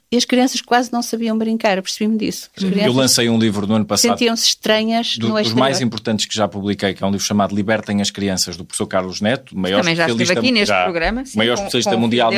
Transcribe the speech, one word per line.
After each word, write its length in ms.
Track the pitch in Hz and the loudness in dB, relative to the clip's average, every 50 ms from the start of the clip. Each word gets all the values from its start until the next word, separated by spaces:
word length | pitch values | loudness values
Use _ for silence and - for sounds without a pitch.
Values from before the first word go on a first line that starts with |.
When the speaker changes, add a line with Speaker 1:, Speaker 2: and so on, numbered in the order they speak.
| _ - | _ -2
Speaker 1:
e, 40 | - | 0
e 20 | 240 | 0
as 60 | 240 | 0
crianças 380 | - 262 247 254 262 - - | 2 2 2 2 2 0 -2
quase 320 | - - 233 247 254 240 240 | -2 2 2 2 2 0 -2
não 80 | 240 | -4
sabiam 340 | 240 - - 226 226 226 220 | -4 -4 -4 -4 -2 0 0
brincar, 420 | 220 220 220 220 220 - 220 190 190 | 0 0 0 -2 0 0 0 0 0
eu 40 | 185 | -2
percebi-me 320 | - - - 214 214 226 | -4 -4 -2 -2 0 0
disso. 340 | 214 202 180 185 - - - - | 0 -2 -2 -4 -6 -10 -12 -8
As 60 | - 190 | -4 -2
Speaker 2:
Eu 60 | 190 | 0
Speaker 1:
crianças 260 | - 202 208 - 120 | 0 2 2 2 2
Speaker 2:
lancei 320 | 131 131 123 - 127 117 117 | 4 2 2 2 2 2 2
um 100 | 117 113 | 4 4
livro 260 | 113 113 98 104 101 | 2 2 2 0 0
no 80 | 98 110 | 0 2
ano 120 | 110 104 | 2 2
passado 260 | 104 104 101 - - | 0 0 2 2 2
Speaker 1:
sentiam-se 340 | - - 247 233 226 226 - | 2 2 2 0 0 0 0
estranhas 720 | - - - - 220 214 214 220 220 226 233 233 - - 226 | -2 -2 -2 0 0 0 2 2 0 0 -2 -2 -2 -4 -2
Speaker 2:
do, 120 | 226 226 | -2 0
Speaker 1:
no 120 | 220 214 | 0 0
Speaker 2:
dos 100 | 214 - 110 | 0 0 2
mais 240 | 127 131 135 135 - | 2 2 2 2 0
Speaker 1:
exterior. 100 | 131 113 | -2 -2
Speaker 2:
importantes 380 | 110 113 - 117 110 101 - - | -2 -4 -4 -2 -2 -2 -2 -4
que 80 | - | -2
já 120 | 110 104 95 | -2 -2 -2
publiquei, 460 | 80 101 95 101 101 - - 98 90 | -2 -2 -2 -2 -2 0 0 -2 -2
que 100 | - 101 | -2 -2
é 40 | 98 | -2
um 20 | |
livro 160 | 101 95 - | -2 -2 -2
chamado 300 | - 107 104 98 92 101 | 0 0 2 0 0 0
Libertem 440 | 104 101 104 110 107 107 - 104 101 | -2 0 0 0 0 0 -2 -2 -2
as 100 | 101 - | -2 -2
Crianças, 440 | - - 101 98 95 90 - 92 87 | -4 -4 -2 -2 -2 -2 -4 -4 -6
do 80 | 85 87 | -12 -14
professor 220 | - - - 107 | -10 -8 -6 -6
Carlos 340 | - - 95 92 92 87 90 | -2 -2 -2 -2 -2 -4 -4
Neto, 380 | 104 107 127 - - - - 95 | -2 -2 -2 -2 -4 -10 -8 -4
maior 220 | 92 90 95 104 | -2 0 2 2
Speaker 3:
Também 160 | - 165 165 | 2 2 2
já 80 | 170 170 139 | 2 0 0
esteve 140 | 117 113 - | 0 0 0
Speaker 2:
especialista 160 | - 185 226 | 0 0 2
Speaker 3:
aqui 120 | 226 - | 2 2
neste 160 | 247 220 202 202 | 2 2 2 2
Speaker 2:
já, 140 | 202 185 - | 2 2 2
Speaker 3:
programa, 420 | 185 170 170 165 180 214 247 269 | 0 0 -2 -2 -2 -2 -4 -6
sim, 100 | 262 - 202 | -6 -2 0
Speaker 2:
maior 180 | 110 117 123 | 0 2 2
Speaker 3:
com, 60 | - - | 0 -2
Speaker 2:
especialista 280 | - - 123 113 - | -2 -2 0 0 2
Speaker 3:
com 60 | 120 113 | 0 2
o 20 | |
Speaker 2:
mundial 280 | 117 113 113 120 117 113 | 2 2 2 2 2 2
Speaker 3:
filho 80 | 113 | 2